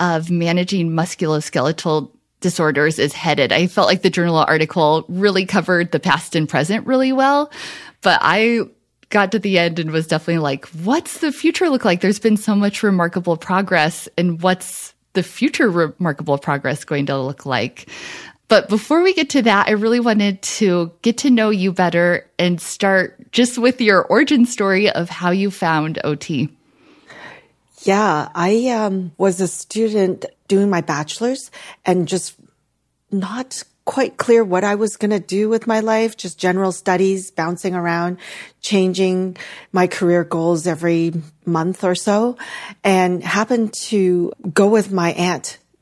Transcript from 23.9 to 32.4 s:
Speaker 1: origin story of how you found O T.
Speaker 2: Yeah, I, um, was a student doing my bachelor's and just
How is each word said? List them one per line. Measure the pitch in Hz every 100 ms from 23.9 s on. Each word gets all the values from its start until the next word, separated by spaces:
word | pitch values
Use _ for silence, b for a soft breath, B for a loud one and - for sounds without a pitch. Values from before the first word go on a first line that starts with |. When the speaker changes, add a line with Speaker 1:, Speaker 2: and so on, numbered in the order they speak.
| 190
Speaker 1:
origin | - 220 294 285 240
story | - 196 190 208
of | - 170
how | - 175
you | 190 196
found | 185 170 156 156 160
O | -
T. | 147 - 147 147 - _ B B B B B B B B _ _ _
Speaker 2:
Yeah, | - 196 214 151 -
I, | - 175 220 247
um, | 233 208 190 180 -
was | 196 180
a | 180
student | - - 214 220 214 185 185 - - -
doing | 196 202
my | 175
bachelor's | 151 147 151 - 240 269 - B B B
and | - 185 160
just | 185 - -